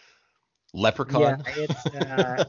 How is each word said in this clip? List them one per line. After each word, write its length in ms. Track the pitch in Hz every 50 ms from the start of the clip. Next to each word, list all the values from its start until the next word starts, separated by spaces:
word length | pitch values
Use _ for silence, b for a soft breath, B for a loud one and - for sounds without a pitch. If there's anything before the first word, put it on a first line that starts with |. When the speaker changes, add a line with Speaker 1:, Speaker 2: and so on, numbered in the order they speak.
| b b b b b b b b b b _ _ _ _ -
Speaker 1:
Leprechaun. 680 | 87 107 113 - - 131 131 135 - 151 143 135 143 139
Speaker 2:
Yeah, 60 | 131 139 151 151 151
it's, 180 | 156 - -
uh, 580 | 156 - 139 - 131 135 190 170 123 123 196 165